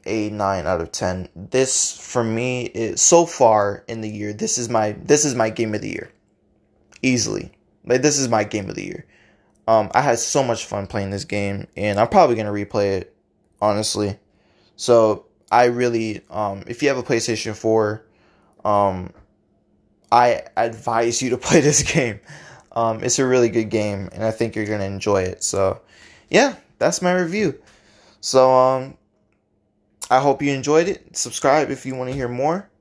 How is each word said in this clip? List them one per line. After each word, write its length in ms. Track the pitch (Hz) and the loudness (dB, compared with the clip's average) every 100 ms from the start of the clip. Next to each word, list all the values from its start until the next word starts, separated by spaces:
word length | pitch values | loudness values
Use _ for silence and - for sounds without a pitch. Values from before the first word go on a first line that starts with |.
| - | -6
a 240 | 110 107 | -4 -4
nine 360 | 104 98 95 80 | -2 -2 0 -2
out 140 | 90 | -4
of 100 | 82 | -4
ten. 380 | - 92 92 - - | -4 -4 -4 -8 -14
This, 640 | 92 127 131 - - - | -4 0 0 0 -4 -6
for 260 | - 123 | -6 -4
me, 420 | 113 113 127 123 120 | -2 -2 -4 -4 -6
is, 360 | - 110 - | -6 -6 0
so 240 | - 170 165 | 4 4 4
far 600 | - 120 107 101 101 - | 4 4 4 2 -4 -10
in 140 | 113 | -10
the 80 | 107 | -8
year, 240 | 104 104 | -8 -8
this 240 | 104 214 - | -6 -4 -4
is 100 | 117 | -2
my, 260 | 117 107 104 | -2 -2 -4
this 240 | - 143 143 | 2 2 2
is 100 | 123 | 0
my 140 | 113 | -2
game 260 | 107 113 104 | -2 -4 -4
of 60 | |
the 80 | 104 | -6
year. 220 | - - _ _ _ _ _ _ _ _ - | -10 -12 _ _ _ _ _ _ _ _ -4
Easily. 500 | 131 127 104 - - _ _ _ - | 0 0 0 -6 -8 _ _ _ -2
Like, 160 | 127 | 2
this 160 | 143 135 | 4 2
is 100 | 131 | 0
my 160 | 113 | 0
game 260 | 104 107 98 | 0 -4 -6
of 60 | - | -8
the 100 | 95 | -10
year. 200 | - - _ _ _ _ _ - | -12 -16 _ _ _ _ _ 2
Um, 240 | 113 101 | 2 2
I 80 | - | 0
had 180 | 139 117 | 0 0
so 240 | - 143 | 0 0
much 220 | 123 110 - | 0 -2 -4
fun 220 | 104 98 | -8 -6
playing 240 | 110 98 | -6 -4
this 140 | 98 - | -6 -6
game, 420 | 101 101 98 - - | -6 -4 -6 -10 -6
and 220 | 104 101 | -2 2
I'm 100 | 117 | 4
probably 260 | 202 160 113 | 6 4 4
gonna 160 | 104 | -2
replay 460 | 104 101 107 101 98 | -6 -4 -2 0 0
it, 180 | - _ _ _ _ _ | -6 _ _ _ _ _
honestly. 580 | 104 104 107 - 101 92 _ _ _ _ _ _ | 0 0 -2 -2 -4 -6 _ _ _ _ _ _
So, 500 | - 117 110 101 - _ _ | 4 6 6 2 -6 _ _
I 140 | 120 123 | 4 4
really, 560 | 120 123 117 110 95 - | 2 -2 -2 -4 -8 -10
um, 340 | - 104 98 - | -6 -6 -6 -12
if 140 | 117 | -4
you 80 | 143 | -2
have 80 | 131 | -2
a 60 | |
PlayStation 520 | 120 120 113 110 - 104 | -2 -2 -2 -4 -6 -4
four, 500 | 113 110 107 107 - _ _ _ _ _ | 0 2 2 -2 -12 _ _ _ _ _
um, 500 | 104 104 101 92 90 - _ _ _ _ _ _ _ _ _ | 0 2 2 -2 -10 -16 _ _ _ _ _ _ _ _ _
I 320 | 117 123 113 - - | 4 4 2 -4 -4
advise 640 | 117 113 - 117 117 113 | -4 -4 -4 0 0 0
you 100 | 127 | -2
to 60 | 120 | -4
<laughs> 80 | - | 2
play 140 | 170 | 4
this 220 | 143 143 | 4 2
game. 360 | - 165 123 104 - - - - _ | 0 0 -2 -4 -14 -20 -20 -20 _
Um, 320 | - 113 113 | -2 -2 -2
it's 160 | 123 - | -4 0
a 60 | 131 | 2
really 240 | 127 120 | 4 4
good 200 | 113 110 | 2 0
game, 400 | 110 104 101 92 | -2 -2 -4 -8
and 120 | - | -4
I 80 | 110 | -4
think 240 | 110 117 110 | -2 -4 -4
you're 100 | 104 | -4
gonna 180 | 107 | -4
enjoy 400 | 98 98 104 98 | -4 -6 0 0
it. 200 | 92 92 | 0 -4
So, 380 | - 98 95 - _ _ - - _ | -6 0 -2 -2 _ _ -20 -20 _
yeah, 260 | 190 269 208 _ _ | 2 2 -2 _ _
that's 240 | 143 170 | -2 0
my 120 | 180 | 0
review. 460 | 185 175 196 196 - _ _ _ _ _ _ | 0 -2 -2 -2 -4 _ _ _ _ _ _
So, 320 | - 131 131 | 0 4 6
um, 460 | 127 127 131 131 - _ _ _ _ _ _ _ _ _ _ - | 8 6 2 -4 -14 _ _ _ _ _ _ _ _ _ _ 0
I 100 | 127 | 2
hope 220 | 143 131 | 4 0
you 100 | 143 | 0
enjoyed 360 | 135 127 151 170 | -2 2 2 2
it. 280 | - - - | -4 -10 -10
Subscribe 560 | 123 - 147 151 143 | -8 -2 2 2 2
if 140 | 135 131 | -4 -8
you 100 | 131 | -8
wanna 160 | 127 | -6
hear 160 | 139 120 | -6 -6
more. 420 | 123 143 175 202 _ | -2 -2 -2 -6 _